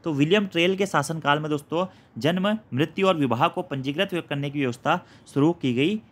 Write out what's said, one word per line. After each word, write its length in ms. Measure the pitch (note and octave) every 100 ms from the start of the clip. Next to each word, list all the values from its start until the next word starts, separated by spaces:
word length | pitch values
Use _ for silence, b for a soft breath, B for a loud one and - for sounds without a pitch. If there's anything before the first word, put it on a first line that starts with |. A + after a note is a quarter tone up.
तो 80 | E3+
विलियम 340 | C#3+ D3+ G#3 G3
ट्रेल 300 | E3+ F3 F#3+
के 100 | G3
शासनकाल 520 | D#3 C#3+ D#3+ C#3+ D3
में 120 | D3+
दोस्तों 360 | D3 - D#3+ F#3 b b -
जन्म, 400 | C#3 F3+ G3 A3 -
मृत्यु 340 | B2 D#3+ - F#3+
और 80 | E3+
विवाह 320 | C3+ A#2 E3
को 140 | F#3
पंजीकृत 600 | F3 C3+ C3 D3 G3 F3 -
करने 220 | C#3+ C#3+
की 100 | C#3+
व्यवस्था 460 | C3 A#2+ C#3+ F3 B B -
शुरू 180 | C#3 D3+
की 220 | E3+ C3+
गई 280 | A#2+ D#3 G#3+ -